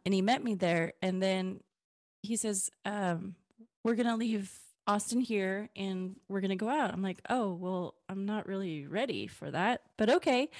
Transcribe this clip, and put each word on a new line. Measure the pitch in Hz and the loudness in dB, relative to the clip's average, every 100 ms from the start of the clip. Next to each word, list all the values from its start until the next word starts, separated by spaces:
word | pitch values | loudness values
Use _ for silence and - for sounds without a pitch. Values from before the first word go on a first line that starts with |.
and | 185 | 2
he | 190 | 4
met | 196 262 | 4 2
me | 240 | 2
there, | 190 180 170 165 - | 2 4 4 2 0
and | 185 185 | -2 2
then | 190 190 185 190 - _ _ _ _ _ | 2 2 -2 -6 -14 _ _ _ _ _
he | 202 226 | -4 -2
says, | 220 190 - - 196 | 0 -2 -4 -6 -6
um, | 208 185 170 190 170 _ - 226 _ | -2 0 0 -4 -12 _ -20 -20 _
"We're | 226 233 | 0 2
gonna | 233 226 | 2 0
leave | 233 214 196 - - _ - | 0 -2 -4 -12 -20 _ 0
Austin | 208 - 240 | 0 2 0
here, | 240 208 190 196 214 - | 2 2 0 -2 -6 -6
and | 196 185 185 196 - | -4 -4 -6 -8 -6
we're | 196 | -2
gonna | 190 190 | 0 0
go | 220 | 0
out." | 294 214 | 0 0
I'm | 180 | 0
like, | 190 - - | -2 -4 -2
"Oh, | 254 202 | 0 0
well, | 175 180 185 175 - - | -2 -2 -2 -4 -8 -10
I'm | 190 | -6
not | 196 214 - | -2 -4 -4
really | 196 190 151 143 | -4 -4 -6 -4
ready | 208 254 101 - | -2 -2 -4 -8
for | - 151 | -8 -6
that, | 139 208 247 - - | 0 0 0 -4 0
but | 220 | 4
okay." | 339 320 247 294 | 4 4 2 2